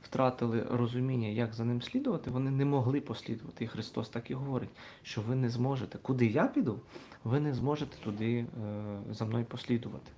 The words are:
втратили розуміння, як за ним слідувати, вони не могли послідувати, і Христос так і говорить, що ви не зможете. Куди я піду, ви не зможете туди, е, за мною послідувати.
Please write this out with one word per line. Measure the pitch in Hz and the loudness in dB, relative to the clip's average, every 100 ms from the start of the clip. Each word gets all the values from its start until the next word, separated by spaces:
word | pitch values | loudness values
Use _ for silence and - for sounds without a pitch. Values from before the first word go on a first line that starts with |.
втратили | - 131 131 123 117 113 - | -4 4 4 4 2 2 2
розуміння, | 120 120 123 131 127 107 | 2 2 2 0 0 0
як | 107 117 | 2 0
за | 110 | 0
ним | 117 120 | 0 0
слідувати, | 120 254 285 170 - | 0 -2 0 -2 -2
вони | 127 135 | -2 0
не | 135 | 2
могли | 139 143 120 139 | 4 4 4 2
послідувати, | - 113 - 113 - - | 0 -6 -4 -6 -8 -6
і | 117 | -6
Христос | - 110 - 120 | -4 -4 -4 -4
так | 117 - | -6 -6
і | |
говорить, | 135 135 131 - - - - | -6 -2 -2 -4 -10 -20 -16
що | - - | -8 -4
ви | 107 | 0
не | 131 123 | 2 2
зможете. | 117 123 135 107 - | 2 0 0 -4 -8
Куди | - 127 120 | -2 4 6
я | 120 247 | 6 4
піду, | - 170 101 - - - - | 4 0 -2 -8 -16 -16 -8
ви | 113 135 | 0 2
не | 151 | 2
зможете | 127 123 151 147 - | 2 2 0 -2 -6
туди, | 110 104 110 120 | -6 -2 0 0
е, | 120 123 107 104 104 101 104 | -2 -6 -6 -4 -6 -6 -6
за | 110 | -4
мною | 110 117 | 0 0
послідувати. | 117 123 - 120 117 101 - | -2 -6 0 0 0 -10 -14